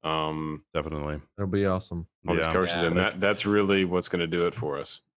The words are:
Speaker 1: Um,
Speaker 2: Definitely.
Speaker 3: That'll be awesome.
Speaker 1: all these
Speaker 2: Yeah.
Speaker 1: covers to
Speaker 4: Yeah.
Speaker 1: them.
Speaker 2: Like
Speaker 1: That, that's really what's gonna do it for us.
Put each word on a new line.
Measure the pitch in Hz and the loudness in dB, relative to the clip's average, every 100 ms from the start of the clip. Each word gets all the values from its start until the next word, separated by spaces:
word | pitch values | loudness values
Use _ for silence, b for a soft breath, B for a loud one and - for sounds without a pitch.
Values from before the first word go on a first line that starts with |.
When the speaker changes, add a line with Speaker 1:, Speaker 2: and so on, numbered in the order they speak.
Speaker 1:
Um, | 80 80 78 78 78 76 _ | -4 -2 -2 -4 -6 -8 _
Speaker 2:
Definitely. | 82 78 78 73 76 - - | -6 -4 -6 -6 -6 -10 -6
Speaker 3:
That'll | 98 | -2
be | 98 98 | 0 0
awesome. | 92 - 87 82 _ - | 0 -4 -10 -10 _ -2
Speaker 1:
all | |
these | 85 | 0
Speaker 2:
Yeah. | 80 | 2
Speaker 1:
covers | 87 90 | 2 2
to | 85 | 0
Speaker 4:
Yeah. | |
Speaker 1:
them. | 85 87 | 2 2
Speaker 2:
Like | 95 | 2
Speaker 1:
That, | 90 | 2
that's | 98 101 101 | 0 2 2
really | 104 101 98 92 | 2 4 4 4
what's | 90 - | 0 0
gonna | 90 85 | -2 0
do | 87 87 | 2 0
it | |
for | - 76 71 | 0 -6 -6
us. | 69 - _ | -8 -12 _